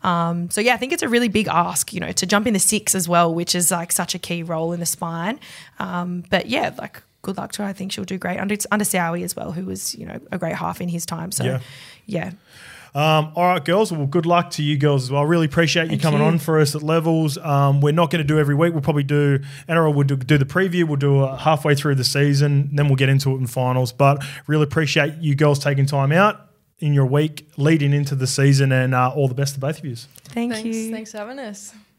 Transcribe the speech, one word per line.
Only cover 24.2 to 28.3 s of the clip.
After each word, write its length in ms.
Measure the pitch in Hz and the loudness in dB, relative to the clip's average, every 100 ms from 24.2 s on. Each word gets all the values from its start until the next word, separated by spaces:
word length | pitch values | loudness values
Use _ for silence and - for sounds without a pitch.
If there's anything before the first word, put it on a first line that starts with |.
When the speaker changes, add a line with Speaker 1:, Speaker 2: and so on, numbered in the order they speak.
| - - - | -4 -14 -2
Speaker 2:
really 180 | 151 | 0
appreciate 540 | 147 160 147 160 147 156 | 2 0 0 2 0 0
you 140 | 160 139 | -2 2
girls 220 | 147 143 | 2 2
taking 260 | 143 139 135 | 0 0 0
time 240 | 143 139 | 2 2
out 300 | 165 208 - - _ _ _ | 4 4 2 -14 _ _ _
in 160 | 151 | 0
your 120 | 143 131 | 2 4
week 420 | 143 156 156 - - | 2 0 -4 -16 -2
leading 340 | 143 160 143 | 2 4 4
into 200 | 143 139 | 0 0
the 120 | 135 | -2
season, 440 | 127 | -2